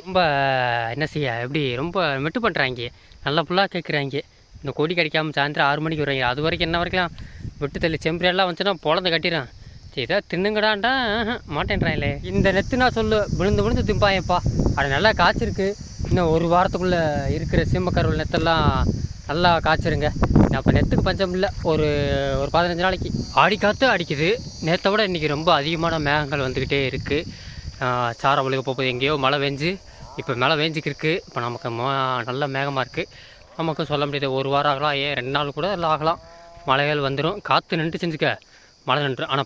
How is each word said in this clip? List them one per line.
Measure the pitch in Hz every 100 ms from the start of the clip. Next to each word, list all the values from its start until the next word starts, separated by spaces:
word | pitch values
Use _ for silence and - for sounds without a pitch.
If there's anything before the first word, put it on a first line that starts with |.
ரொம்ப, | 185 185 165 139 139 131 123 120 113
என்ன | 120 151
செய்ய, | 156 135 117
எப்படி | 123 151 139 120
ரொம்ப | 165 196 160 135
மெட்டு | 147 240
பண்றாங்க. | 226 156 131 123 120 - - -
நல்லா | 143 151 156
ஃபுல்லா | 180 196
கேக்குறாங்க. | 180 - 151 139 135 - _ _ -
இந்த | 143 -
கொடி | 156 175
கிடைக்காம | 156 160 156 147
சாயந்தரம் | 143 151 143
ஆறு | 151 160
மணிக்கு | 156
வர்றாங்க. | 143 135 123
அது | 127 160
வரைக்கும் | 170 165
என்ன | 170
வரைக்கும் | 175 180 170 - - - - -
வெட்டு | 143 185
தள்ளி | 170 156 160
செம்பரியெல்லாம் | 170 180 180 185
வந்துச்சுன்னா | 170 196 175 156
பொழந்து | 170 185
கட்டிடுறான். | 165 175 165 117 - - - -
சரி, | - 120
இதை | 190 -
தின்னுங்கடான்டா, | 170 202 214 214 208 226 269 233 214
ஆஹா, | 220 247 - 151
மாட்டேன்றாங்களே. | 190 196 165 151 143 143 180
இந்த | 190 190 185
நெத்துனா | - 254 254 226
சொல்லு, | 220 214 202 -
விழுந்து | 185 208 208
விழுந்து | 247 208
திம்பாயப்பா. | 208 208 190 185 175 - - - -
அது | 139 139
நல்லா | 208 214
காய்ச்சிருக்கு. | 175 214 - 175 196 208 - - -
இன்னும் | 185 170
ஒரு | 160 170 175
வாரத்துக்குள்ள | 196 180 180 175 160 143 139 147
இருக்கிற | 160 - 156
சீமக்கருவல் | 180 180 170 160 156
நெத்தெல்லாம் | 156 156 165 165 147 135 135 - - - -
நல்லா | 151 180 165
காய்ச்சிருங்க. | 156 156 170 151 147 - - - - 135
அப்ப | - 147
நெத்துக்கு | - - 190
பஞ்சம் | 180 185 180
இல்ல. | 190 - 180
ஒரு, | 160 151 147 143 139 139 135
ஒரு | 143
பதினஞ்சு | 156 175 170
நாளைக்கு. | 185 185 - - - -
ஆடி | 165 202
காத்து | 202 208 262
அடிக்குது. | 196 170 143 160 240 - - 156
நேத்தை | 175 196
விட | 208 208
இன்னைக்கு | 175 151
ரொம்ப | 143 160 156
அதிகமான | 143 165 165 165 147
மேகங்கள் | 147 143 147 131
வந்துக்கிட்டே | 127 131 139 135
இருக்கு. | 131 110 143 180 - - - - -
ஆ, | 131 123 120 113
சாரம் | 139 139 135
விழுக | 135 131
போகுது. | 131 131
எங்கேயோ | 123 139 151
மழை | 131 143
பெஞ்சு, | 139 139 156 190 - - - -
இப்ப | 131 120
மழை | 131 156
பெஞ்சுக்கு | 160 156 147
இருக்கு. | 139 156 - -
இப்ப | - 120
நமக்கு | 117 123 113
மோ-, | 127 139 131 127 117
நல்ல | 127 147 135
மேகமா | 143 139
இருக்கு. | 123 - - - - - - -
நமக்கும் | 165 151 147
சொல்ல | 143 147
முடியாது. | 143 139 131
ஒரு | 135
வாரம் | 139 147
ஆகலாம், | 135 151 139
ஏன் | 143 135
ரெண்டு | 123 143
நாள் | 147 147
கூட | 175 190
எல்லாம் | 165 151
ஆகலாம். | 156 170 - - - - 143
மழைகள் | 135 147 151 139
வந்துரும். | 139 151 202 -
காத்து | 143 - 165
நின்று | 160 180
செஞ்சுக்க, | 170 151 147 107 - - - _ -
மழை | 131 143
நின்று. | 123 156
ஆனா | 135